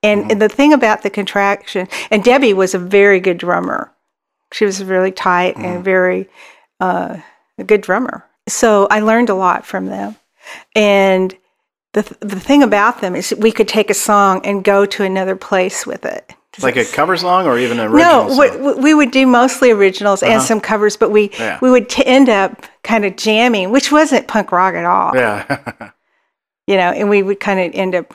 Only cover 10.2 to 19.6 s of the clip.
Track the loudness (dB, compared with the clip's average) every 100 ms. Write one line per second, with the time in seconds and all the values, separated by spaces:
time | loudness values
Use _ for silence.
10.2 | _ _ -20 -20 _ 0 2 4 2 2
11.2 | -2 -6 _ _ _ _ _ -6 -6 -12
12.2 | -12 -10 2 4 4 2 0 -2 -6 -6
13.2 | -6 0 0 0 0 0 -2 -2 0 2
14.2 | 2 0 -4 -2 0 2 0 -2 -4 -2
15.2 | -4 -6 -2 -2 -2 -6 -12 -10 -10 -12
16.2 | -16 _ _ -4 -2 -2 -2 -2 0 0
17.2 | 0 0 2 0 -2 -2 0 2 4 4
18.2 | 2 2 2 0 -4 0 2 4 2 2
19.2 | 4 4 2 2